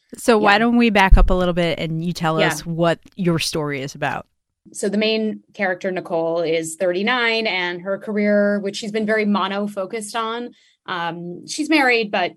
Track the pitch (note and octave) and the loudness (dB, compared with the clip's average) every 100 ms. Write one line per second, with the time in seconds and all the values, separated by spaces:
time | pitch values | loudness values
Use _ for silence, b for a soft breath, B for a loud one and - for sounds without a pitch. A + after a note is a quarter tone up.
0 | _ - - A3 G#3 G3+ A#3 A#3 A#3 G3+ | _ -6 0 2 4 4 4 4 4 4
1 | F#3+ G3 F3+ F#3 F3+ F3 E3+ - E3 D#3+ | 8 8 8 4 2 2 0 -2 -4 -4
2 | F3 E3+ D#3+ D#3+ E3 D3+ F3 E3 E3+ E3 | -4 -2 0 2 0 -2 -6 0 0 0
3 | - - F3 D#3+ - E3 D3 C#3 C#3 D3 | -6 -4 0 0 -2 -4 -4 -6 -8 -6
4 | C#3+ - - _ _ _ - - G#3 G3+ | -6 -6 -10 _ _ _ -20 -6 -2 0
5 | A3 A3 A3 G#3 - - G3 F3+ F#3+ F#3 | 0 0 -2 -6 -12 -4 -4 -2 -4 -6
6 | E3+ E3+ E3 E3 E3 E3 D#3+ - F#3+ F3+ | -4 -2 0 0 0 -2 -4 -2 -2 0
7 | G#3+ B3+ A#3 A3+ A3 F#3 F3+ F3+ F#3 G3 | 0 0 0 0 -2 -2 -4 -6 -6 -6
8 | A3 G#3 G#3 G#3 G3+ G3+ G3 G3+ G#3+ G#3+ | -4 -2 2 4 2 0 -4 -6 -6 -4
9 | G#3+ A3 G#3 G3+ F#3+ G3 G#3 G#3 F#3+ A#3 | 0 0 2 0 -2 -4 -4 -6 -8 -8
10 | G#3 A#3+ A3 A#3 A#3+ b b b - F3+ | -8 -6 -4 -6 -10 b b b -10 -6
11 | E3+ E3+ F3 F3 - - D4 D#4 C4 A#3 | -6 -6 -10 -12 -10 -6 2 2 4 2
12 | G#3+ G#3+ F3 | 0 -2 -2